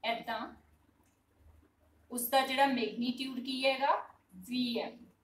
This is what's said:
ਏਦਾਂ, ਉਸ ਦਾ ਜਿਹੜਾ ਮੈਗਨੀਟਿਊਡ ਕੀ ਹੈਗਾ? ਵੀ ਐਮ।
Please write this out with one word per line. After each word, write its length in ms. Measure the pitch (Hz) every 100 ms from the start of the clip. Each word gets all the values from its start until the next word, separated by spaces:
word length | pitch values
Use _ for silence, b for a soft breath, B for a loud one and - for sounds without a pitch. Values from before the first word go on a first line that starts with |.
ਏਦਾਂ, 580 | 330 233 - - - - _ _ _ _ _ _ _ _ - - _ _ _ _ _
ਉਸ 180 | 247 -
ਦਾ 120 | 269
ਜਿਹੜਾ 260 | 269 269 277
ਮੈਗਨੀਟਿਊਡ 720 | 240 214 233 247 247 262 247
ਕੀ 260 | 254 262 269
ਹੈਗਾ? 400 | 262 277 - - - _
ਵੀ 440 | 185 185 247 247 233
ਐਮ। 280 | - - - _